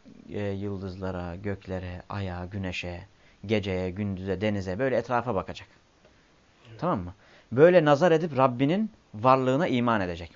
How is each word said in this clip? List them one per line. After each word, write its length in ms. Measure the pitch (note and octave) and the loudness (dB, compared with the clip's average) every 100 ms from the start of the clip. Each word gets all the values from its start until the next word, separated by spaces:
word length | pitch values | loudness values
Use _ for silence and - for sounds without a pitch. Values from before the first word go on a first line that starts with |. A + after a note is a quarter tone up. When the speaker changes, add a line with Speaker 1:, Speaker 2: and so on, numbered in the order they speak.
| - - - | -20 -20 -12
Speaker 1:
e, 80 | F#2+ | -8
yıldızlara, 960 | G2+ G2 G2+ G2 F#2+ F#2 F#2 F2+ F2 F2 | -6 -6 -6 -8 -8 -8 -8 -6 -8 -8
göklere, 680 | G#2 G2 - F#2 F2+ F2+ - | -8 -8 -8 -8 -8 -12 -10
aya, 360 | G2+ G2 F2 | -8 -6 -8
güneşe, 640 | F2+ G#2 F#2 F2+ F2 F2 - _ _ _ G2 | -8 -8 -6 -6 -8 -10 -14 _ _ _ -2
geceye, 440 | G#2+ G2 F#2 F#2 | -2 0 -4 -4
gündüze, 500 | F#2 G2+ F#2 F#2+ F#2 | -4 -6 -6 -4 -2
denize 380 | G#2+ G2+ F#2+ F#2 | -2 -2 -4 -2
böyle 180 | C3+ A#2 | -2 -2
etrafa 380 | A#2+ B2 A#2 | -2 -2 -2
bakacak. 340 | G2 F2 - - _ _ _ _ _ _ _ _ _ - | -4 -4 -10 -16 _ _ _ _ _ _ _ _ _ -20
Speaker 2:
Evet. 120 | A2 | -8
Speaker 1:
Tamam 200 | E3 C3+ | -4 -4
mı? 140 | F2 - _ - - | -6 -14 _ -20 -4
Böyle 320 | A#2 E3 F3+ | 6 8 8
nazar 280 | D3+ C#3+ F3 | 6 6 6
edip 240 | D#3+ E3 B2+ | 4 2 2
Rabbinin 540 | C3 A#2+ C#3 F#3 A3 - _ | 2 4 0 0 -2 -8 _
varlığına 540 | G#2+ B2 C3 C3 C3 F3 | 0 4 4 4 2 2
iman 320 | B2 A#2+ A2 | 0 2 0
edecek. 300 | F#2 E2+ E2+ | 0 -6 -10